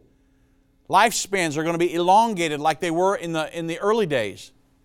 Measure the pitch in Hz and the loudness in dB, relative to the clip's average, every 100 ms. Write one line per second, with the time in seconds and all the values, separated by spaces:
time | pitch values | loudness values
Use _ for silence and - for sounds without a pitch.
0 | _ _ _ _ _ _ _ _ - 175 | _ _ _ _ _ _ _ _ 0 4
1 | 226 - - 196 165 143 160 165 175 170 | 4 2 -4 -2 -2 -2 -2 0 0 0
2 | 175 202 233 185 165 147 156 151 175 165 | 4 4 4 0 -4 -2 -2 -2 -2 2
3 | 185 196 170 160 151 170 165 165 202 233 | 2 0 -4 -4 -6 -6 -8 -4 0 0
4 | 180 131 104 - - _ _ _ | 0 0 -2 -8 -18 _ _ _